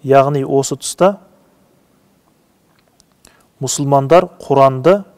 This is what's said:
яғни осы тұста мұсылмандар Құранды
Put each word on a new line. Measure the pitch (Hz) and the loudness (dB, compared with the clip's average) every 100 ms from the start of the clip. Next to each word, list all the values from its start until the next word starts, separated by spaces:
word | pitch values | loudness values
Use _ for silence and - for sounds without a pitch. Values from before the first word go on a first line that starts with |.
яғни | 135 139 135 143 | 2 2 2 -4
осы | 135 139 135 135 | -4 -4 -4 -10
тұста | - - 185 202 _ _ _ _ _ _ _ _ _ _ _ _ _ _ _ _ _ _ _ _ _ _ _ _ | -12 -2 -2 -2 _ _ _ _ _ _ _ _ _ _ _ _ _ _ _ _ _ _ _ _ _ _ _ _
мұсылмандар | 135 - 143 139 135 165 185 _ | -10 -6 -2 -2 4 2 2 _
Құранды | - 139 135 131 139 202 196 | -2 2 2 2 0 0 -4